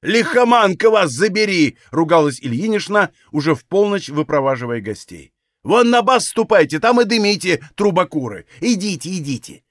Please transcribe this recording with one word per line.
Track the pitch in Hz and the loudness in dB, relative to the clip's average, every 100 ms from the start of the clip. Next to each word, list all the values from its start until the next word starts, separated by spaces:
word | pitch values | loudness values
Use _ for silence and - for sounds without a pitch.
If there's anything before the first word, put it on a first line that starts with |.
«Лихоманка | 147 220 220 233 240 240 208 180 220 | 0 0 2 2 4 4 2 2 2
вас | 220 180 | 4 0
забери!» | 120 208 190 214 185 143 - _ | 0 -2 0 0 2 0 0 _
ругалась | 135 165 170 147 131 | -2 2 4 2 -2
Ильинишна, | 139 117 214 208 - 208 190 _ _ | -6 -4 -2 -2 -2 -2 -2 _ _
уже | 151 147 | -4 -2
в | 143 _ | -2 _
полночь | 185 208 202 - | 0 0 -2 -6
выпроваживая | 147 151 147 135 131 120 117 | -6 -2 0 0 -2 -4 -6
гостей. | 104 101 - 85 - _ _ _ - | -6 -12 -14 -20 -20 _ _ _ 0
«Вон | 214 233 | 2 4
на | 240 | 2
бас | 233 254 - | 2 0 0
ступайте, | - 220 208 151 156 | -4 2 4 2 0
там | 226 240 | 0 2
и | 233 | 2
дымите, | 226 208 208 185 160 - | 0 0 -2 -2 -4 -6
трубокуры! | - 208 175 180 156 123 95 - - | -2 0 0 -2 -4 -8 -12 -18 -6
Идите, | 233 220 208 170 156 185 | -2 -2 -2 -6 -8 -8
идите! | 139 123 - - _ | -6 -8 -10 -20 _